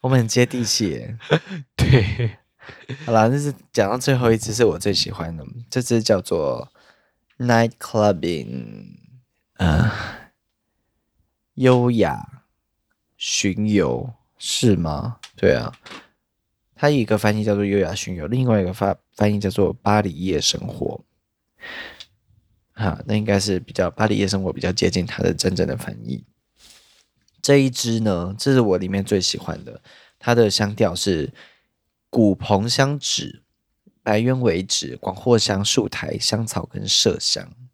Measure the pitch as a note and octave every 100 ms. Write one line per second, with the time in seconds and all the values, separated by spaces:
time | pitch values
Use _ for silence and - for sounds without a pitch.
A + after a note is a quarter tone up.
0 | C3 C3 A2+ - B2 B2+ A2+ - G#2 C2
1 | A1+ A2+ - D#3+ - F#3 C3+ - - C3
2 | G2 - A2+ - _ _ - - - C3
3 | D#3 A2+ A2 C#3 C#3+ C3+ _ - G2 B2
4 | B2 C3 A#2+ A2+ A2 A2 A2+ E2 G#2 F#2
5 | - - E2 E2 - A#2+ A#2+ B2+ B2 A#2
6 | G#2+ G2+ - F2 D2 A#1+ B1+ _ _ _
7 | _ _ _ _ B2 A#2 A#2 - - A2+
8 | G#2 F#2+ F2 E2 A1+ B1+ A1 G#1 G1+ G1+
9 | _ - _ _ _ _ F2+ D#2 A#2 -
10 | - - - _ _ _ _ _ _ _
11 | _ _ _ _ _ - B2+ B2+ B2 A#2
12 | F2+ A1+ - - _ _ _ _ _ _
13 | _ _ - - G2+ F#2 G#2+ G#2 D2+ A#1+
14 | B2+ - _ _ - - B2+ F#2 E2 D2
15 | - - - - G2 A#2+ A#2 - - -
16 | - _ _ _ _ _ _ _ D3 D3
17 | A2 G#2+ G#2+ G#2+ G#2+ G2+ G2+ G2+ F#2+ G2
18 | - F2+ D#2 B2 B2+ G#2+ F2+ F#2 G2 -
19 | _ - G#2 G#2 G2+ F2+ F#2 - - G#2+
20 | G2+ D#2+ F#2 D#2 - - - - - -
21 | - _ _ _ _ _ - - - -
22 | - _ _ _ _ _ _ - G#2+ D#2
23 | - G#2+ G#2+ G2+ G2+ F#2 - - F2+ -
24 | G#2+ G#2+ G2 F#2+ F#2+ - F2 F#2 F#2 F2+
25 | F2 - F2 E2+ F#2 F#2+ D#2 - - G#1
26 | A1+ B1+ - _ _ _ - - _ _
27 | _ _ _ _ - C#3+ C3+ B2 A#2+ A2+
28 | A2 F2+ F2 G2+ - C3 A2 F2+ F2+ G2
29 | G2 G2+ F#2 - - E2 - - _ -
30 | _ _ - A#2+ A2 - G#2 G#2 G#2+ F2
31 | - E2+ C#2 - - _ _ _ _ _
32 | _ - G#2+ F#2+ - G2+ A2+ - C#3 C#3+
33 | - - C#2 - _ _ _ _ _ _
34 | - G#2+ A#2+ C3 B2 F2 F#2+ - C2+ -
35 | - G2 - A#2 - G2 G#2 - G#2 -
36 | - - - - A2+ - - - G2+ -
37 | A2 - - - F2+ F2 B2+